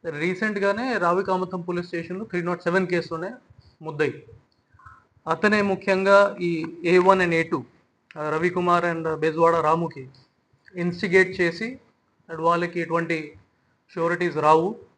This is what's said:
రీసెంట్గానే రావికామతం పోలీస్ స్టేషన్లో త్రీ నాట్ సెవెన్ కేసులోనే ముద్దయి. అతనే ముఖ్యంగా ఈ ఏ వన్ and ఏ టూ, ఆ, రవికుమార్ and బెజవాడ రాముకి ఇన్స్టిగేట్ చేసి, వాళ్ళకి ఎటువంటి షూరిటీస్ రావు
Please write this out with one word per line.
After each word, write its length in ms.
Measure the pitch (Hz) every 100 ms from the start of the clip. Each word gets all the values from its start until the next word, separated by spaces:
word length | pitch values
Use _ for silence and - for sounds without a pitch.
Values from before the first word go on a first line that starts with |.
| 170
రీసెంట్గానే 920 | 147 165 180 220 202 202 202 262 226
రావికామతం 640 | 175 180 190 185 185 185
పోలీస్ 260 | 175 175 175
స్టేషన్లో 380 | 170 170 185 220
త్రీ 160 | 185
నాట్ 220 | 175 175
సెవెన్ 240 | - 185 180
కేసులోనే 440 | 175 165 165 180 247 _ - _ _
ముద్దయి. 420 | 156 151 147 - - 107 _ _ _ _ - - _ _ -
అతనే 340 | 165 214 208
ముఖ్యంగా 760 | 202 190 - 190 190 202 202 -
ఈ 360 | 175 165 165 -
ఏ 140 | 175 180
వన్ 240 | 185 190
and 120 | 180
ఏ 100 | 165
టూ, 200 | 165 131 120 _ _ _ _ 165
ఆ, 120 | 151
రవికుమార్ 560 | 156 175 175 175 175 170
and 300 | 165 160 156
బెజవాడ 400 | 160 160 165 170
రాముకి 540 | 156 165 165 143 131 _ _ _ _ _ _ 185
ఇన్స్టిగేట్ 640 | 175 175 202 185 185 185
చేసి, 380 | 175 165 226 262 _ _ _ _ _ 165
వాళ్ళకి 400 | 165 170 175 175
ఎటువంటి 580 | 165 165 165 165 147 - _ _ _ _ _ -
షూరిటీస్ 420 | 165 175 175 151
రావు 380 | 151 160 180 220 -